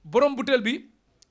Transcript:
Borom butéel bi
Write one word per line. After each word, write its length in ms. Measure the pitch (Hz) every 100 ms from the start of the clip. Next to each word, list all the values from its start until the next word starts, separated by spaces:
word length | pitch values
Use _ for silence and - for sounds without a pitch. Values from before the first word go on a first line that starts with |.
Borom 320 | 156 202 285 262
butéel 260 | 262 254
bi 300 | 214 294 - _ _ _ _